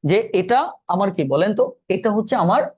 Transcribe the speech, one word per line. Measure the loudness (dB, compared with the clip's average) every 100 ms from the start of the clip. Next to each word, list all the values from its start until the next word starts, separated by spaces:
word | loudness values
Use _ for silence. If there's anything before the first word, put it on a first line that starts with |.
যে | 0 0 0
এটা | -2 0 0 0 -8 -4
আমার | -2 -2 -2
কি | 0
বলেন | 2 0 0
তো? | -2 -2 _ -2
এটা | 0
হচ্ছে | -2 -2 0
আমার | 2 2 0